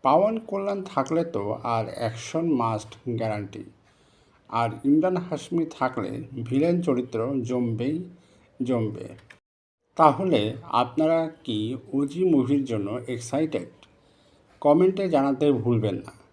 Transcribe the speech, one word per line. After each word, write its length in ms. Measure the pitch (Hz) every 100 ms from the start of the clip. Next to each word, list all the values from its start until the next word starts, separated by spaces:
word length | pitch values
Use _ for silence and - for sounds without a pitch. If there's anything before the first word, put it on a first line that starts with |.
পাওয়ান 320 | 131 156 208 226 -
কল্যাণ 320 | 196 196 202
থাকলে 360 | 190 - 131 160 170
তো 100 | 104 101 113 120
আর 120 | 113 101
অ্যাকশন 500 | - 117 117 - 160 170 131
মাস্ট 320 | 113 107 - - 127 117
গ্যারান্টি, 460 | 110 104 98 104 - _ _ _ _ _ _ _ -
আর 200 | 113 117 113
ইমরান 340 | 139 151 185 180
হাশমি 400 | 175 151 - 170 160
থাকলে 400 | - 131 - 95 - - 131
ভিলেন 340 | 117 135 165 175
চরিত্র 380 | 170 123 123 113 117 135
জমবেই 500 | 117 123 120 110 127 160 180 - _ _ _ _
জমবে। 480 | 123 123 107 110 - - _ - _ _ _ _ _ -
তাহলে 440 | 156 135 190 131 107 - - 120
আপনারা 380 | 123 - 156 165 160 160
কি 160 | - 107 110 131 -
ওজি 280 | 135 139 160
মুভির 380 | 185 151 117 143
জন্য 220 | 127 110 98 120 117
এক্সাইটেড? 600 | 117 - 139 160 104 87 - - _ _ _ _ _ _ _
কমেন্টে 440 | 147 156 185 190 190
জানাতে 360 | 151 139 135 147
ভুলবেন 420 | 127 110 117 110 92
না। 80 | - - _